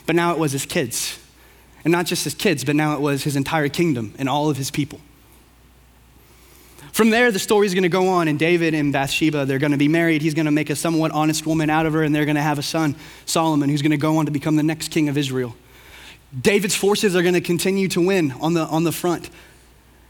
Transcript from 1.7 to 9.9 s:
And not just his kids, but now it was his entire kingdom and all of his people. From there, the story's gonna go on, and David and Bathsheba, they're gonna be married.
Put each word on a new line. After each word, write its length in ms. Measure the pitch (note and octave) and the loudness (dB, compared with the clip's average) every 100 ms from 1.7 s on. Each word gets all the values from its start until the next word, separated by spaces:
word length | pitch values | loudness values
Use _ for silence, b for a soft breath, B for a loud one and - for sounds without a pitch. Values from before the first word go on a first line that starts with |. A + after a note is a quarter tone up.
| b | b
And 80 | D#3 | 0
not 160 | F3 F3 | 0 0
just 160 | F3 | -4
his 100 | D3 | -6
kids, 300 | - G#3 C#3 | -2 0 0
but 120 | C3 D3 | 0 0
now 200 | D3+ D3 | 0 0
it 40 | |
was 220 | D3 C#3 | -2 -2
his 140 | D3+ C#3 | -2 -4
entire 340 | C3 D#3+ C#3+ | -2 0 0
kingdom 460 | - E3+ B2 G#2+ - | 0 0 0 -6 -6
and 100 | C3+ | -4
all 220 | D3 D3+ | 0 0
of 80 | C3 | -2
his 140 | C3+ | -4
people. 280 | D#3 C3+ - - - - - _ _ - _ _ _ _ - - B B B B B C#3+ | -4 -6 -8 -20 -20 -20 -20 _ _ -20 _ _ _ _ -20 -20 B B B B B -8
From 200 | - A3+ | 2 4
there, 200 | A3+ B3 | 4 2
the 60 | F#3+ | 2
story's 380 | - G#3 G3+ F#3 | 2 2 4 2
gonna 140 | F#3 | 2
go 180 | F#3 F#3 | 2 2
on, 180 | F3+ D#3+ | 2 0
and 120 | C3+ | 0
David 340 | D#3+ F3 E3 | 2 2 2
and 180 | D#3 C#3+ | 0 0
Bathsheba, 540 | C#3 C#3 - D#3 D3+ C3+ | 0 -2 0 0 0 -2
they're 140 | C3+ | 0
gonna 180 | D3 C#3 | 0 2
be 100 | |
married. 360 | C#3+ | 2